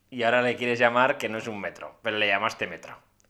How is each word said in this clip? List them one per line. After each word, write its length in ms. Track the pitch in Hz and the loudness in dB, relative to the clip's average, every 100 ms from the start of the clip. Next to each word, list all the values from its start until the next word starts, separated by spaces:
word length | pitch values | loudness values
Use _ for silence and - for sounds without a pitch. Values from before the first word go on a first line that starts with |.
| _ | _
y 140 | 127 | -2
ahora 180 | 117 123 | 2 4
le 140 | 123 117 | 2 0
quieres 220 | 120 120 | -2 4
llamar 360 | 120 120 131 139 | 4 6 2 0
que 120 | 113 | -6
no 80 | 110 | -6
es 80 | 113 | -8
un 100 | 104 | -8
metro, 360 | 90 - 78 - | -8 -10 -16 -10
pero 160 | 113 107 | -6 0
le 80 | 104 | 2
llamaste 400 | 98 110 - 90 | 2 0 -2 -8
metro. 320 | 80 - - _ _ | -10 -16 -20 _ _